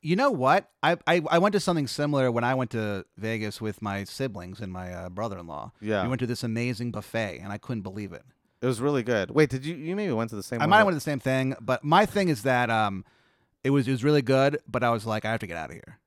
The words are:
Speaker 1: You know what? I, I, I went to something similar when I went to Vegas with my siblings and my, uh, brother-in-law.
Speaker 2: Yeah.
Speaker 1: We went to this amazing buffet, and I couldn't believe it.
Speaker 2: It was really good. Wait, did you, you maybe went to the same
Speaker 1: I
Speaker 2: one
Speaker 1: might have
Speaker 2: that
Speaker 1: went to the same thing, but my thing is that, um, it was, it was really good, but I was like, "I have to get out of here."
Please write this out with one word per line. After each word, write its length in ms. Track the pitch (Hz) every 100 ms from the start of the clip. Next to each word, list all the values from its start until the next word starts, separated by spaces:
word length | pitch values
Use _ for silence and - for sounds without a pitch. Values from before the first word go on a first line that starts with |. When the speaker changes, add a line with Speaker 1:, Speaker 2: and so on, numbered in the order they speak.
Speaker 1:
You 120 | 151 185
know 140 | 277
what? 400 | 185 131 180 - _
I, 120 | 147 170 -
I, 160 | 175 156
I 80 | 170
went 140 | 196
to 60 | 202
something 260 | 175 170 135
similar 420 | - 147 143 127
when 140 | 117
I 100 | 120
went 160 | 131 120
to 320 | 117 107 98 - -
Vegas 440 | 110 113 107 -
with 220 | 110 101
my 220 | 104 98
siblings 560 | 98 - 135 98 87 92
and 120 | 101
my, 200 | 92 90
uh, 160 | 90 90
brother-in-law. 640 | 90 113 95 85 73 - _
Speaker 2:
Yeah. 220 | 107 104
Speaker 1:
We 40 | 101
went 120 | 127
to 60 | 123
this 180 | 117
amazing 480 | 120 113 120 113 120
buffet, 460 | 104 - 113 107 71
and 100 | 95
I 60 | 104
couldn't 240 | - 117
believe 300 | 98 101 101
it. 100 | 87 _ _ _ _
Speaker 2:
It 40 | 123
was 140 | 113
really 220 | 139 143
good. 280 | 113 113 92
Wait, 180 | 127 147
did 140 | 131 143
you, 80 | 165
you 180 | 156 196
maybe 160 | 202
went 180 | 113 113
to 60 | 107
the 60 |
same 180 | - 117
Speaker 1:
I 40 |
Speaker 2:
one 60 | 151
Speaker 1:
might 60 | 208
have 40 |
Speaker 2:
that 40 | 202
Speaker 1:
went 80 |
to 20 | 160
the 60 | 156
same 100 | 143
thing, 340 | 135 131 131 131
but 240 | 113 127
my 220 | 147 170 214
thing 220 | 208 185
is 140 | 131
that, 280 | 135 127 120
um, 340 | 113 107 98 - _ _ _ _ _
it 80 | 127
was, 160 | 139 120
it 40 |
was 100 | 131
really 180 | 135 151
good, 360 | 120 131 139 143 -
but 140 | 123
I 80 | 120
was 160 | 117 110
like, 180 | 107
"I 60 | 110
have 100 | 113
to 60 | 98
get 100 | 85
out 140 | 73
of 40 |
here." 240 | 80 - -